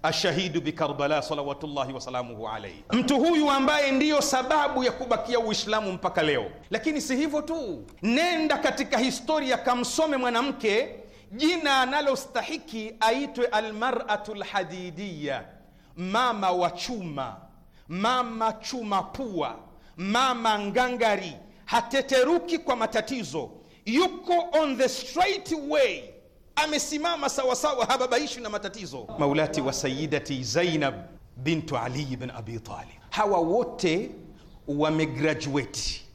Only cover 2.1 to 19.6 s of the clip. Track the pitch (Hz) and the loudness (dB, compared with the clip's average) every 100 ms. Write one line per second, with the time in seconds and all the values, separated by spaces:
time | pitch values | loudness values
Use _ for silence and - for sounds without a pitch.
2.1 | 127 120 110 110 107 101 78 - 233 254 | -6 -6 -8 -8 -8 -10 -14 -2 0 4
3.1 | 277 320 339 294 277 269 302 285 269 302 | 4 4 4 4 4 4 4 4 4 4
4.1 | 294 277 262 254 311 285 262 254 - 254 | 4 4 0 2 2 2 0 0 -2 -2
5.1 | 226 - 240 220 208 202 214 202 180 180 | -2 2 0 0 -2 0 0 0 -2 -2
6.1 | 175 156 135 98 - - 220 302 302 - | 2 2 2 -2 -10 -6 -2 0 -2 0
7.1 | 262 311 294 302 330 240 139 101 - 202 | 0 2 0 -2 -4 -4 -8 -10 -4 0
8.1 | 247 349 330 311 294 285 - 240 247 262 | 4 4 2 2 2 2 0 0 2 2
9.1 | - - 311 269 233 247 247 240 - 320 | -2 0 0 2 0 2 0 0 2 2
10.1 | 277 247 233 277 269 220 208 302 - - | 2 2 2 0 0 2 2 0 -6 -18
11.1 | - - 214 311 349 294 269 254 285 285 | -20 -16 0 2 2 2 2 4 2 2
12.1 | 269 - 240 202 311 - 220 214 226 220 | 0 -2 -6 -4 -8 -8 -8 -8 2 2
13.1 | 254 285 247 233 214 220 214 247 254 - | 4 -2 0 2 2 -2 -2 -2 -2 -2
14.1 | 208 208 208 190 202 175 185 180 156 202 | -4 -4 -8 -4 -4 -4 -8 -10 -10 -10
15.1 | 160 147 131 - - - - - - 185 | -6 -6 -6 -8 -20 -20 -20 -20 -10 -2
16.1 | 208 254 220 190 180 175 - - 240 175 | 0 0 2 0 2 0 -2 -8 -6 -6
17.1 | 143 127 95 - - - - - 175 220 | -6 -6 -8 -18 -20 -20 -20 -10 -2 0
18.1 | 254 240 226 220 220 - 254 214 196 190 | 2 0 0 -2 -2 -8 -6 -2 -2 -2
19.1 | - 262 175 135 113 | -6 -6 -2 -4 -6